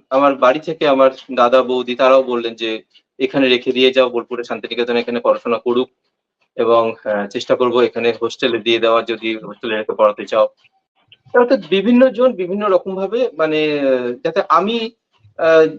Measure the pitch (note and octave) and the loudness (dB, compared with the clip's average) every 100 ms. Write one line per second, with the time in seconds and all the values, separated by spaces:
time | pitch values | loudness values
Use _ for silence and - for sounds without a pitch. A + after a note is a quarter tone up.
0 | - C3+ C#3+ C3 D#3 D#3 D#3+ D#3 D3+ C3+ | -4 0 2 4 2 2 -4 -2 0 4
1 | C3+ C3 - B2 A#2+ B2+ A#2+ B2+ B2 B2 | 2 2 -8 0 4 4 2 -2 -4 0
2 | C3 C3+ B2+ A#2+ A#2 A2+ A2+ A2 - _ | 4 4 2 -2 -4 -6 -8 -8 -12 _
3 | _ - C3+ C#3+ C3 B2 C3 B2 B2+ C3 | _ -6 -4 0 2 0 0 2 2 4
4 | B2 A#2+ A2+ A#2+ A#2+ A2+ A2+ A#2+ A#2+ A#2+ | 0 0 -6 -10 -8 -8 -8 -6 -2 -2
5 | A#2+ A#2+ A#2+ G#2+ A#2+ A2+ - A#2 F#2+ _ | -2 -4 -2 -2 -2 -4 -2 -2 -4 _
6 | _ _ _ _ _ - A#2 A#2 A2+ A2+ | _ _ _ _ _ -4 2 2 2 -4
7 | A2 G#2 G2+ A#2+ - B2 B2 A#2+ A#2 A#2 | -6 -4 -4 -8 -4 0 0 2 0 0
8 | A#2 A2+ A2+ - C3 A#2 A2 A2+ A2+ A2+ | -2 -2 -6 -4 -4 -2 -2 0 2 0
9 | A2 A2 A2+ A2 A2 G#2 A#2+ G#2+ G#2+ - | -2 -6 -6 -8 -10 -12 -8 -6 -6 0
10 | G#2+ G#2 G#2 A2 G#2+ _ _ _ _ _ | 0 0 -4 0 0 _ _ _ _ _
11 | _ _ _ A#3+ A#3+ C4 D#3+ F#3+ G3 A#3+ | _ _ _ 0 2 0 0 -2 2 4
12 | C4 G#3 B3+ F#3+ F3 G3+ G#3 F#3 G3 F#3+ | 4 2 0 0 -6 -4 0 0 -2 -8
13 | F#3+ A3+ B3+ D3+ D#3 D3+ D3+ D3 C3+ B2+ | -6 -4 -4 -2 -2 -2 -2 -2 0 -2
14 | B2 B2 E3 D#3+ - D#3+ G3 A#3 A3+ _ | -4 -6 -6 -4 0 0 0 -4 -6 _
15 | _ _ _ - E3 D#3+ D#3 | _ _ _ -4 2 4 4